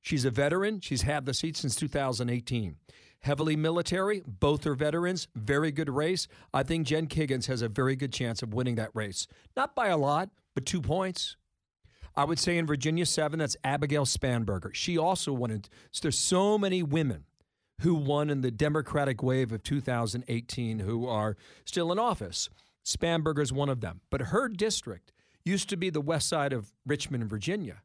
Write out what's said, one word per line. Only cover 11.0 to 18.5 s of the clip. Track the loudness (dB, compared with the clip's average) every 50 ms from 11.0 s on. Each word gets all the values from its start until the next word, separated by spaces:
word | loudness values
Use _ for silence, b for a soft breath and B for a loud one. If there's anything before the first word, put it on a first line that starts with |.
| 0 -2 -4 -4 -6 -8 -8 _ _ _ _ _ _ _ _ _ b b b b b b b
I | 0 2
would | 2 2 0
say | 2 2 2 2
in | 2 2
Virginia | 0 0 2 2 2 2 2
seven, | 2 2 2 2 2 2 0
that's | 0 -2 -2 -2 -2
Abigail | 0 0 0 0 2 2 2 2
Spanberger. | 2 0 0 0 0 2 2 0 0 -2 -4 -4 -6 -6
She | -4 -4 0 0 2
also | 2 2 2 2 0 -2 -2
won | 0 0 -2
in, | -2 -4 -6 -10 B B B B
so | B -2 -2
there's | 0 0 2
so | 2 2 4 4 4 4 4 4
many | 2 2 2 0 0
women | 2 2 2 2 2 0 -4 -8 _ _ _ _ _ _ _ _ _ _ 0
who | 2 4 4
won | 4 4 2 2 2 2 2
in | 0 0
the | 0 0